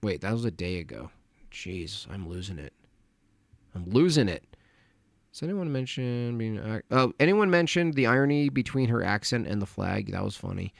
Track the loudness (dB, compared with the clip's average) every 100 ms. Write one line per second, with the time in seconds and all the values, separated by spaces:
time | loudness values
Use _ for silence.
0 | -2 -2 -2 -2 -2 -4 -4 -4 -6 -12
1 | -14 _ _ _ -20 -16 -10 -8 -8 -10
2 | -12 -10 -8 -8 -10 -10 -12 _ _ _
3 | _ _ _ _ _ _ _ -12 0 4
4 | 6 6 2 0 _ -20 _ _ _ _
5 | _ _ _ -10 -6 -4 -2 -4 -4 -6
6 | -4 -4 -4 -4 -4 -4 -4 -6 0 2
7 | 2 4 4 6 6 4 4 2 0 2
8 | 4 6 4 4 2 0 -2 0 2 2
9 | 0 -2 0 -2 0 -2 -4 -4 -2 -2
10 | -4 -4 -4 -6 -8 -6 -8